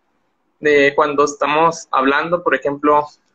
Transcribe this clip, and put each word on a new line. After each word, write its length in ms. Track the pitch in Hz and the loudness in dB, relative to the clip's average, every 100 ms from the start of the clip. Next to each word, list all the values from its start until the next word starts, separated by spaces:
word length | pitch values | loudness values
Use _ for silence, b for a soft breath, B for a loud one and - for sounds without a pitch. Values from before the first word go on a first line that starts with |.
| _ _ _ _ _ _ | _ _ _ _ _ _
de 320 | 151 147 139 | 0 2 2
cuando 300 | 143 151 143 | 2 0 0
estamos 640 | 147 147 143 151 165 165 - | -2 -2 -2 2 0 0 -4
hablando, 540 | 135 131 143 165 175 | -2 0 -2 -2 -4
por 100 | 175 | -2
ejemplo, 540 | 135 143 143 147 147 147 - _ | -4 -4 -2 0 0 0 -10 _